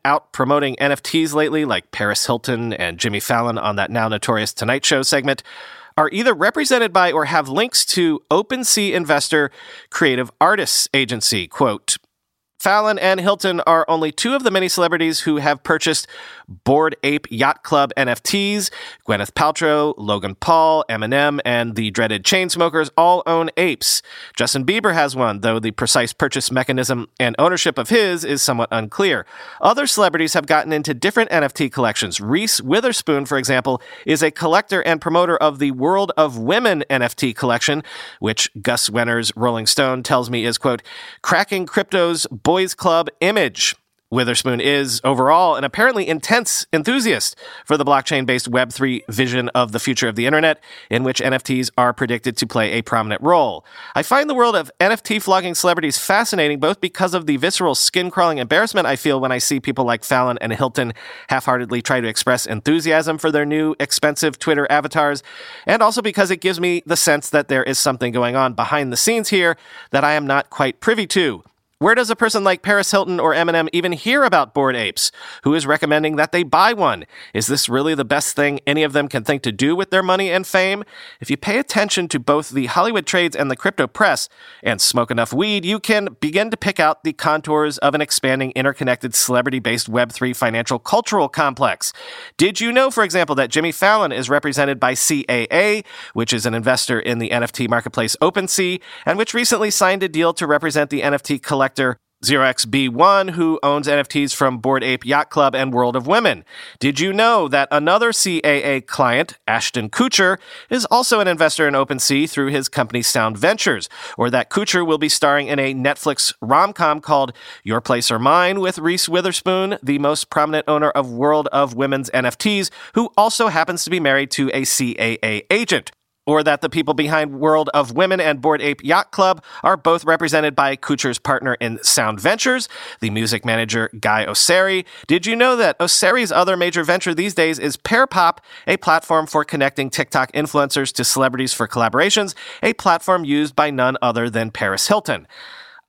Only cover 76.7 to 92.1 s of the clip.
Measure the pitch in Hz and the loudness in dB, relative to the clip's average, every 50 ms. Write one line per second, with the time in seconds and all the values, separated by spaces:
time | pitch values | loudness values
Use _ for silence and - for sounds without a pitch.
76.7 | 240 208 180 139 104 90 76 - - - - - - 104 113 - 139 139 - - | 4 2 0 0 0 -2 -4 -12 -20 -20 -14 -8 -4 -4 -2 -2 -2 -2 -2 0
77.7 | 117 131 143 160 160 139 135 110 143 147 - - - - 143 143 143 135 - 143 | 0 0 0 0 0 0 0 0 0 0 0 -2 -2 0 0 0 0 -2 -2 -2
78.7 | 143 156 156 147 135 147 143 139 - 127 107 - 139 139 - 127 107 95 131 147 | 0 2 2 0 2 0 -2 0 -2 -4 -2 -2 -2 -2 -2 -4 -2 0 0 0
79.7 | 170 180 196 - - 190 185 185 185 190 196 185 170 185 185 - - 190 185 190 | 0 0 -2 0 0 0 2 2 2 0 0 0 -2 -2 -2 0 0 0 2 0
80.7 | 196 208 202 - - - - - - - 127 - 139 - - 208 202 247 285 - | 0 -4 -6 -10 -18 -20 -20 -20 -20 -12 -8 -6 -6 -4 -2 -2 -2 -2 -2 -2
81.7 | - 220 208 202 - 190 175 160 - 139 120 - 143 151 147 - 127 139 131 120 | -2 -2 0 0 0 -2 -2 -2 -4 -4 0 0 0 0 0 -2 -4 -4 -4 -2
82.7 | - 170 185 226 233 196 - - - 180 175 165 - - 143 139 127 - - 196 | 0 0 0 2 0 -2 -2 -2 0 0 0 0 0 -2 -2 -2 -2 -2 -2 -2
83.7 | - - 139 120 - - 214 190 143 120 - - _ - - - - - - 117 | 0 0 -2 -2 0 0 2 2 2 0 -4 -8 _ -18 -20 -20 -14 -8 -4 -2
84.7 | 113 98 - - - 123 117 - 127 117 117 113 - 139 196 214 208 202 170 175 | -2 0 0 0 2 0 0 0 0 -2 -2 0 0 0 0 0 0 -2 -2 -2
85.7 | 214 214 - - 220 214 202 185 117 - - 151 156 196 214 226 214 - - 202 | -4 -2 0 0 0 0 0 -4 -6 -6 -4 -2 0 0 -2 -2 -4 -6 -4 -2
86.7 | 190 - 160 156 156 - - 160 143 - - 160 151 156 - 156 151 151 151 151 | 0 2 2 2 2 0 -4 -6 -4 -2 0 0 0 0 0 0 0 0 0 0
87.7 | 139 131 - 143 143 151 151 - - - - 131 131 131 135 131 - 131 131 139 | -2 0 0 0 2 0 0 -2 -2 -2 0 0 0 0 -2 -4 -2 -2 -2 -2
88.7 | 135 - 135 131 123 - - 127 110 - - - 123 123 123 131 127 131 104 117 | -2 -2 0 -2 0 0 -2 -4 -2 -2 0 2 2 2 2 0 -2 -2 -2 -2
89.7 | 117 113 - - 110 120 123 120 - - 127 127 123 - 131 117 110 117 117 - | -2 -2 -2 -2 0 0 0 0 -2 -4 -4 -4 -2 0 0 0 0 0 -2 -2
90.7 | 135 120 - - - 226 233 - 214 202 151 131 - 165 156 139 127 135 139 113 | -4 -4 -4 0 0 0 0 0 0 0 0 0 0 0 0 0 0 0 0 0
91.7 | 85 - - - - - - - | 0 -2 -6 -8 -8 -10 -16 -18